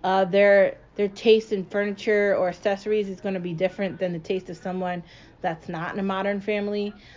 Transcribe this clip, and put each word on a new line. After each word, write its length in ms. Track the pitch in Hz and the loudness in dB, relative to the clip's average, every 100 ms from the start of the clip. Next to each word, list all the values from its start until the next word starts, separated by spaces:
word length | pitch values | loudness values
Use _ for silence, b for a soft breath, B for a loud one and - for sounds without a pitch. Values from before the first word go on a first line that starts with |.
Uh, 220 | 185 190 | 2 2
their, 520 | 185 196 202 202 190 - - | 2 4 6 6 4 0 -14
their 140 | - 202 | -4 -4
taste 420 | 202 233 220 220 | 0 4 4 4
in 140 | 202 | -6
furniture 720 | 180 208 208 196 - 208 202 | -4 -4 -4 -4 0 2 2
or 140 | 190 180 | 2 0
accessories 600 | 180 214 196 214 214 196 | -2 -2 -2 -2 -2 -2
is 120 | 185 | -6
gonna 180 | 196 190 | -6 -4
be 140 | 180 | -6
different 460 | 165 185 202 196 180 | -2 -2 -2 -6 -4
than 140 | 185 | -4
the 60 | 170 | -4
taste 300 | - 190 185 | -4 -6 -6
of 80 | 165 | -12
someone 460 | 190 185 180 175 170 B B B | -8 -6 -4 -6 -10 B B B
that's 260 | 180 160 - | -6 -6 -8
not 260 | 170 175 | -8 -6
in 60 | 202 | -4
a 40 | |
modern 360 | 196 190 196 202 | -4 -2 -2 -2
family. 540 | 202 208 202 208 202 - B | -2 -2 -2 -4 -6 -8 B